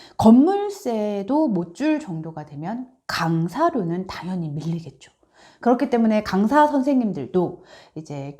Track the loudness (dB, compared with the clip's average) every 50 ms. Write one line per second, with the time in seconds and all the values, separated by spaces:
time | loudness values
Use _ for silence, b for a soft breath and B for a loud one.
0 | B B B 4 8 8 10 10 8 6 2 0 -2 -4 -8 -8 -6 -6 -4 -4
1 | -4 -4 -4 -6 -4 -2 -2 0 0 0 0 -2 -4 -6 -8 -4 -2 -2 -2 -2
2 | -4 -8 -10 -10 -10 -10 -12 -14 -16 -14 -14 -10 -8 -8 -8 -8 -10 -14 _ _
3 | _ -8 -6 -4 -2 0 0 0 0 -2 0 0 0 0 2 0 -2 -2 -4 -6
4 | -6 -8 -12 -10 -8 -6 -6 -6 -6 -6 -6 -6 -6 -6 -6 -6 -8 -12 -18 _
5 | -20 -20 _ _ b b b b b b b b 0 2 2 2 2 0 0 2
6 | 2 2 2 0 0 0 0 0 2 4 4 4 4 4 2 0 0 2 2 2
7 | 0 0 -2 -6 -8 -2 0 0 0 0 -4 B B B B B B B B -16
8 | -12 -10 -10 -10 -10 -12 -12 0